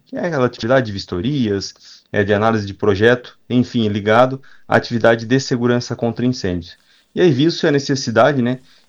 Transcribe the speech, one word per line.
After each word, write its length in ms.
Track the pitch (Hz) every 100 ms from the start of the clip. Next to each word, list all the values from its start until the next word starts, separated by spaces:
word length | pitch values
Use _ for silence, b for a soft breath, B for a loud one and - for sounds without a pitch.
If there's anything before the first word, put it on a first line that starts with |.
que 120 | _ 269
é 100 | 175
aquela 200 | 151 123
atividade 400 | - 113 135 113
de 60 |
vistorias, 1120 | 98 - 90 117 147 110 101 92 - - - _
é, 140 | 107
de 80 | 101
análise 340 | 101 110 110 101
de 80 |
projeto, 640 | 98 104 98 113 123 - - -
enfim, 400 | 123 123 123 107
ligado 520 | 104 104 110 131 135 b b -
à 100 | 113
atividade 500 | - 117 113 117 113
de 140 | 131
segurança 540 | - 123 120 120 -
contra 320 | 117 117 113 123
incêndios. 500 | 127 95 90 87 - b b _
E 60 | -
aí 100 | 180
viu-se 340 | 123 160 160 165
a 40 |
necessidade, 720 | 143 143 135 127 113 131 139
né, 160 | 120 127 b b